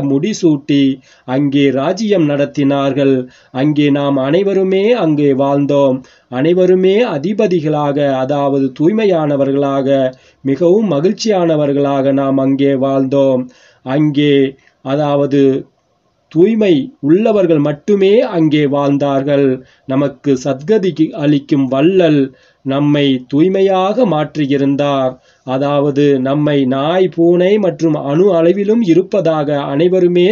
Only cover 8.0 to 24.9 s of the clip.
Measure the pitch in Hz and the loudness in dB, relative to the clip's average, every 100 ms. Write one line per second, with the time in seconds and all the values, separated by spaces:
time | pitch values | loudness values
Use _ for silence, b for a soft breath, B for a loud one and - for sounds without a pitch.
8 | 143 131 131 147 139 139 135 127 156 214 | -2 -2 -2 -2 -2 0 -2 0 0 2
9 | 214 165 151 139 139 139 139 139 135 135 | 2 0 0 0 0 0 0 -2 0 0
10 | 131 131 b b 135 135 175 208 208 143 | 0 -6 b b -4 0 2 2 0 0
11 | 180 208 220 190 170 156 143 139 143 139 | -2 -2 -2 0 0 0 0 0 0 0
12 | 135 135 135 135 135 135 139 135 135 135 | 0 0 0 0 0 0 0 0 0 -2
13 | 131 139 135 127 127 b b b 127 143 | 0 2 2 0 -4 b b b -6 -2
14 | 151 139 147 139 135 135 b b 135 143 | 0 2 2 2 0 -4 b b -6 -4
15 | 147 143 143 139 135 135 - _ _ _ | -2 -2 0 2 2 0 -6 _ _ _
16 | _ _ _ 156 202 226 202 147 - - | _ _ _ 2 2 2 2 0 -2 -4
17 | 139 180 226 214 175 156 147 147 - 202 | 0 2 2 0 2 0 0 -4 -2 0
18 | 190 220 254 180 156 151 143 143 143 143 | 2 2 0 0 0 2 0 0 0 0
19 | 143 135 139 139 135 127 B B - 135 | 0 -2 0 0 0 -2 B B -6 -2
20 | 143 - 143 131 143 131 151 220 185 151 | -2 -4 -2 -2 -2 -4 -2 0 0 -2
21 | 156 - 147 143 - 147 131 135 160 190 | -2 -2 0 0 0 -2 0 0 2 2
22 | 165 147 135 b b b 131 139 147 147 | 2 2 0 b b b -6 -2 0 2
23 | 143 131 127 139 185 190 196 190 190 208 | 0 -2 -2 0 0 2 0 0 0 0
24 | 226 151 147 151 139 139 139 139 143 | 0 -2 -4 -4 -2 0 0 0 -2